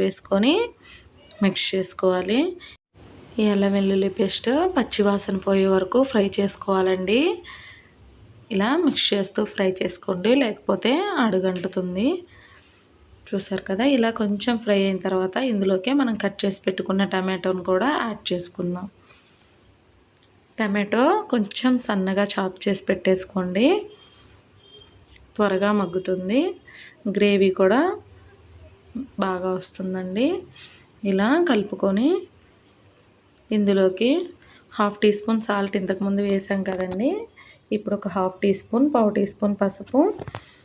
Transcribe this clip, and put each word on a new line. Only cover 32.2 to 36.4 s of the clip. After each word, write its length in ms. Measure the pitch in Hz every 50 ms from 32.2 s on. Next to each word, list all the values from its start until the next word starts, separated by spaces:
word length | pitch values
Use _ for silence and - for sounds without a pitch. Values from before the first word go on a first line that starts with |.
| - - _ _ _ _ _ _ _ _ _ _ _ _ _ _ _ _ _ _ _ _ - _ _ - 220
ఇందులోకి 560 | 214 208 196 196 196 190 185 185 - 220 247 285 359 359 - - - - - - - _ _ - -
హాఫ్ 220 | 214 208 208 - -
టీ 80 | 214 202 208
స్పూన్ 280 | - - 226 220 214 -
సాల్ట్ 280 | 202 202 196 196 - 202 190
ఇంతకుముందు 400 | 190 190 190 202 196 202 196 202 202
వేసాం 320 | 196 196